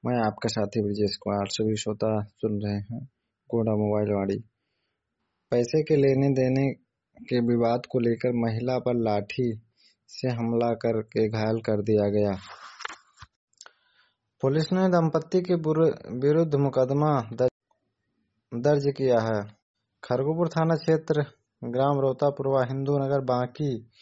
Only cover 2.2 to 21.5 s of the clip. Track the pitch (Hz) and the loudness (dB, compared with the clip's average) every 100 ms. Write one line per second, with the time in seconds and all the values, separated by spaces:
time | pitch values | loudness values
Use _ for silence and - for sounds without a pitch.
2.2 | 107 _ 110 104 104 101 101 117 131 _ | -4 _ -4 -2 -2 -4 -6 -10 -12 _
3.2 | _ _ _ 117 110 107 104 104 104 101 | _ _ _ -2 0 0 0 0 0 0
4.2 | 98 101 113 _ _ _ _ _ _ _ | 0 -4 -8 _ _ _ _ _ _ _
5.2 | _ _ _ 123 120 156 156 151 139 135 | _ _ _ 0 2 0 2 4 4 4
6.2 | 139 131 131 131 139 - _ _ _ - | 2 2 2 2 0 -2 _ _ _ -20
7.2 | - 123 120 120 117 123 - 127 117 117 | -4 0 2 2 2 0 0 0 0 0
8.2 | 127 120 117 110 120 127 123 120 113 104 | 0 0 0 -2 -2 -2 0 0 0 0
9.2 | 101 - 123 110 _ _ _ _ _ - | -2 -4 -4 -4 _ _ _ _ _ -8
10.2 | 131 120 117 117 117 117 120 113 107 110 | -4 -4 -2 0 0 0 0 -2 -2 0
11.2 | 110 110 110 113 110 107 101 107 101 104 | 0 0 -2 -2 -2 -2 2 2 2 2
12.2 | 104 95 - - - - - - _ _ | 0 -2 -8 -20 -20 -14 -14 -14 _ _
13.2 | - _ _ _ - _ _ _ _ _ | -20 _ _ _ -20 _ _ _ _ _
14.2 | _ _ 135 147 156 185 185 180 160 160 | _ _ -2 0 0 0 2 4 2 0
15.2 | 160 185 180 175 156 156 160 - - 120 | 0 -2 0 -2 0 2 2 0 -8 -2
16.2 | 139 151 165 143 139 131 127 139 151 143 | 2 2 2 2 2 2 2 2 2 2
17.2 | 107 113 127 _ _ _ _ _ _ _ | -2 0 0 _ _ _ _ _ _ _
18.2 | _ _ _ 120 131 147 139 135 135 120 | _ _ _ -2 2 2 0 -2 2 2
19.2 | 110 107 104 - _ _ _ _ - 123 | 2 -2 -4 -14 _ _ _ _ -4 -2
20.2 | 139 160 170 165 160 160 - 160 160 151 | 0 0 -2 0 0 0 2 0 2 -2
21.2 | 147 _ _ | -2 _ _